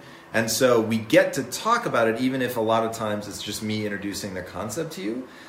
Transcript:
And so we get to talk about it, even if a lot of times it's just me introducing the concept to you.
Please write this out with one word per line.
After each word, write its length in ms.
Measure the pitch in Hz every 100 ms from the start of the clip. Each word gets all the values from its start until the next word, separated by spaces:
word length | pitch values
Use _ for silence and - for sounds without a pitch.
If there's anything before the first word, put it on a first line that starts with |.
| - - -
And 180 | 110 113
so 300 | - 127 117
we 160 | 107 110
get 340 | 107 165 185
to 100 | 143
talk 420 | 117 - 220 233 170
about 220 | 127 113
it, 120 | 113
even 220 | 127 131
if 160 | 123 117
a 40 |
lot 220 | 110 113
of 80 | 110
times 360 | - 107 104 101
it's 140 | 95
just 220 | 104 104
me 220 | 107 107 104
introducing 480 | 101 98 92 104
the 80 | 92
concept 500 | 87 90 107 170 156
to 80 | -
you. 220 | 101 123 127 -